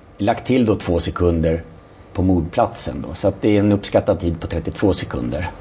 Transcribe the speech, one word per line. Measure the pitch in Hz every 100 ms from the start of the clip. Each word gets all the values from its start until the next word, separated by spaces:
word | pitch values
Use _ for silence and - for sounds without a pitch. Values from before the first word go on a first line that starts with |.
| - -
Lagt | 101 113 -
till | 131 110
då | 95
två | - 85
sekunder | 85 - 87 85 82 82 - - - - -
på | -
mordplatsen | 92 87 80 - 104 - - 65 60
då. |
Så | 90 101
att | -
det | 113 104
är |
en | 104
uppskattad | 101 - 110 - 90
tid | - 80
på | -
trettiotvå | 85 78 - 101
sekunder. | 87 - - 60 73 82 -